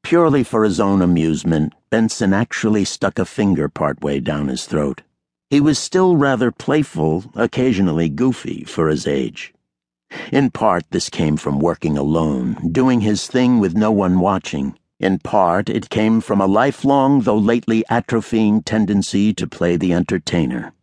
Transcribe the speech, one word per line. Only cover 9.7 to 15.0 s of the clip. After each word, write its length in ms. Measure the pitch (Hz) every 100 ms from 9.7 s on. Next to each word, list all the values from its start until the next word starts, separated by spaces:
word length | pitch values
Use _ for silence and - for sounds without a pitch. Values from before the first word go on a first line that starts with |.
| _ _ _ _ - -
In 180 | 139 135
part, 360 | - 110 87 -
this 180 | 87 -
came 260 | - 78 76
from 240 | 73 71
working 380 | 82 80 80 71
alone, 720 | 69 80 80 67 64 - 82
doing 300 | 82 131 123
his 260 | 107 104 -
thing 320 | 127 123 120
with 160 | 98 90
no 160 | 107
one 300 | 104 92 92
watching. 560 | 90 95 - 73 69 - _
In 220 | _